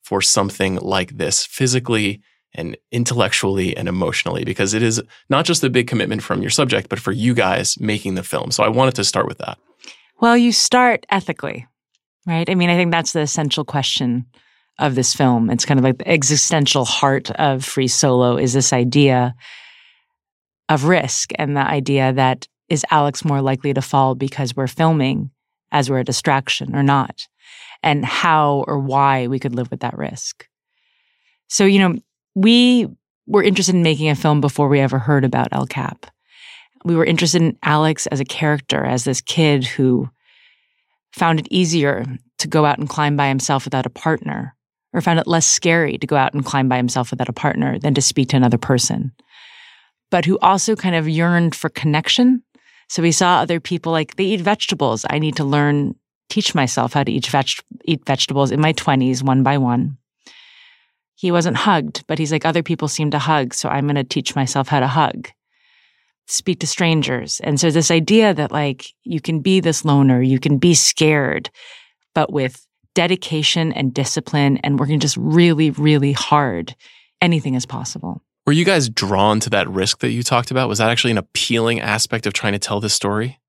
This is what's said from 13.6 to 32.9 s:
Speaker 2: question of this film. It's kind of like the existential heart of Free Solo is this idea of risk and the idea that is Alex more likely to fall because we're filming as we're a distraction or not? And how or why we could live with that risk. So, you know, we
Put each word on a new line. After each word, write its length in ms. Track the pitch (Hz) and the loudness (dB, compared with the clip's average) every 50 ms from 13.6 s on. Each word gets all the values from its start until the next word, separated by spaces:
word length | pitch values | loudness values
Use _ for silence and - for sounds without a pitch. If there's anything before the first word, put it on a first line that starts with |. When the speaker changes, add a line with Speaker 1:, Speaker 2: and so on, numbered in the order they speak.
| 143 | -6
Speaker 2:
question 640 | - - 143 127 - - - 139 123 120 127 123 _ _ _ _ _ _ _ _ _ _ - | -4 -4 -4 -2 -2 -4 -2 -2 -2 -2 -2 -6 _ _ _ _ _ _ _ _ _ _ -2
of 160 | - 147 131 | -2 0 0
this 180 | 131 123 - - | 0 0 0 2
film. 360 | - 147 131 123 113 113 110 | 2 4 4 4 4 2 0
It's 140 | 120 120 - | 0 -2 0
kind 160 | - 147 135 | 2 2 4
of 60 | 127 | 4
like 140 | 131 123 127 | 2 0 0
the 80 | - - | 0 0
existential 720 | 170 156 135 127 151 139 - - 170 156 143 139 - 143 123 | 0 0 2 0 0 0 0 0 0 0 2 2 0 0 0
heart 480 | - - - - 139 135 135 - - | -2 -2 0 2 2 2 0 -2 -6
of 320 | - - 156 143 135 131 135 | -4 -2 0 0 0 -2 -6
Free 240 | - - 139 131 | -6 -2 -2 -2
Solo 480 | 123 - - - 139 127 123 123 123 120 | 0 0 2 2 4 4 4 4 2 2
is 160 | - - 127 | 2 0 0
this 220 | 120 139 131 - 139 | 0 0 0 2 2
idea 640 | 127 120 127 117 147 143 135 127 123 123 123 120 _ - - - - - - - - _ _ _ _ _ _ _ _ _ _ _ _ _ _ _ _ _ | 0 0 2 4 4 4 6 4 2 2 0 -4 _ -16 -20 -20 -20 -20 -20 -20 -20 _ _ _ _ _ _ _ _ _ _ _ _ _ _ _ _ _
of 180 | - 156 139 135 | 0 0 2 4
risk 460 | 160 185 165 - 123 - - - - - | 4 2 2 2 -2 -4 -6 -6 -6 -6
and 200 | - 151 143 143 | -6 -4 -2 -2
the 60 | 143 135 | -2 0
idea 460 | - 151 143 131 135 139 135 131 131 | 0 -2 -2 -2 0 0 2 2 2
that 380 | 131 135 131 127 131 127 - _ _ _ _ _ | 2 2 2 2 2 -2 -6 _ _ _ _ _
is 160 | 170 143 - - | -4 -4 0 0
Alex 360 | 160 151 147 143 143 - - | 2 2 2 2 -2 -4 -4
more 160 | 156 143 139 | -2 -2 0
likely 320 | 135 135 135 131 - 143 139 | 0 0 -2 -2 -2 -2 -2
to 80 | 135 | -2
fall 340 | 135 - - 139 135 131 131 | -2 0 0 2 2 2 0
because 400 | 131 135 135 - - 139 120 123 | -2 -4 -6 -4 -6 -6 -6 -4
we're 120 | - 135 | -4 -6
filming 640 | 123 - - 160 160 165 151 135 131 135 - - 139 _ _ _ _ _ _ _ _ | -6 -2 0 2 2 2 2 0 0 -2 -4 -6 -8 _ _ _ _ _ _ _ _
as 180 | - 147 135 123 | -2 -2 0 0
we're 100 | 135 127 | -2 -2
a 40 | 123 | -2
distraction 720 | - 127 - - 165 139 135 135 - - - 139 135 - | -2 -4 -2 0 0 0 0 0 -2 -6 -6 -4 -4 -2
or 80 | 143 139 | 0 2
not? 440 | 139 139 139 127 - - - - _ _ _ _ - - - - - - _ | 4 2 2 0 -2 -8 -18 -18 _ _ _ _ -20 -20 -20 -20 -20 -16 _
And 240 | - 156 143 147 131 | -2 0 0 0 -2
how 580 | 123 - - - 175 160 156 151 147 143 139 - | -4 -4 -2 2 2 4 4 4 2 2 0 -2
or 120 | - 147 143 | -2 -2 -4
why 480 | 135 135 131 139 139 139 135 131 123 | -2 0 2 2 4 4 2 0 0
we 120 | 120 135 127 | -2 -4 -4
could 160 | - 139 120 | -4 -4 -4
live 140 | 123 123 120 | -4 -6 -6
with 120 | 127 - | -8 -8
that 160 | - 120 - | -8 -8 -6
risk. 500 | - 71 - - 123 - - - _ - _ _ _ _ _ _ _ _ _ _ _ _ _ _ _ _ _ _ _ _ _ | -6 -8 -8 -8 -10 -12 -12 -12 _ -20 _ _ _ _ _ _ _ _ _ _ _ _ _ _ _ _ _ _ _ _ _
So, 160 | - - 202 | 0 4 4
you 140 | 196 196 196 | 6 6 6
know, 200 | 190 180 175 - _ _ _ _ _ _ _ | 4 4 2 -2 _ _ _ _ _ _ _
we 520 | 196 190 226 233 240 247 247 247 240 208 - | 2 4 6 6 6 6 6 4 2 2 -2